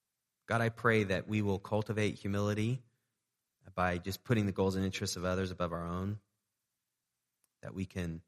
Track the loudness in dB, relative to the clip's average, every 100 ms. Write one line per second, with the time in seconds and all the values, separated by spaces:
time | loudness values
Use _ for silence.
0 | _ _ _ _ -2 2 2 2 4 4
1 | 4 0 0 0 2 0 0 -2 0 0
2 | 0 0 -2 0 0 0 0 -2 -6 _
3 | _ _ _ _ _ _ -10 0 0 0
4 | -4 -6 0 2 2 2 0 2 -2 -2
5 | -4 -2 -2 0 -2 -2 -4 -4 -4 -4
6 | -4 -6 _ _ _ _ _ _ _ _
7 | _ _ _ _ _ _ -12 -8 -8 -6
8 | -6 -8